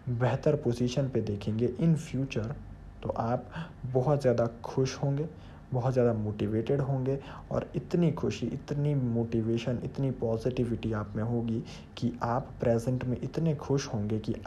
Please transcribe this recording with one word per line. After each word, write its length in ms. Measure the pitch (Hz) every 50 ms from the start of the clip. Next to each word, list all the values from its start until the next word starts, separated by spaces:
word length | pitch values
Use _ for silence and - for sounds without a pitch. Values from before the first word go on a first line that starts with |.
| - 127
बेहतर 460 | 120 113 127 120 131 135 - 156 143
पोजीशन 540 | 135 - 123 117 - 127 120 - 147 139 131
पे 120 | - 117
देखेंगे 460 | 104 107 104 101 - 110 107 110 123 120
in 280 | - - 165 165 160
future, 580 | 139 - - - 131 139 135 - 120 107 113 - - - - - - - - - - -
तो 60 | 113
आप 400 | - - 117 117 123 127 - - - 160 165 - - - -
बहुत 360 | 127 127 131 127 151 147 135
ज़्यादा 260 | - 127 117 113 117 120
खुश 500 | - - - - - 131 131 131 - -
होंगे, 320 | - 139 139 139 156 170 - - - - - - - - 127
बहुत 200 | 123 117 131 123
ज़्यादा 200 | 127 120 120 113
मोटिवेटेड 680 | 110 104 104 104 - 107 104 110 110 113 - 139 139
होंगे 380 | 135 131 135 131 127 131 135 135 - - - - - -
और 200 | - - - - -
इतनी 360 | - - - - 175 175 156
खुशी, 360 | - - - 113 104 - - -
इतनी 480 | 143 143 - - 147 143 143 147 147
मोटिवेशन, 840 | 139 127 120 113 117 117 117 - 117 110 113 117 113 - 135 123 107 -
इतनी 280 | 127 - - 139 135
पॉजिटिविटी 800 | 123 - 117 113 113 113 - 131 123 - 123 113 113 104 - 110 110
आप 200 | 107 107 104 104
में 80 | 107 107
होगी 400 | 117 120 117 117 117 110 120 165 - - - - - - -
कि 220 | 120 117 - - -
आप 280 | 120 117 131 - - - -
प्रेजेंट 460 | - 123 117 113 113 131 127 123 127
में 120 | 123 120 -
इतने 340 | - 127 - 160 165 165 147
खुश 320 | 143 - - 139 139 - -
होंगे 320 | - 107 104 104 110 107
कि 160 | - - 113 - -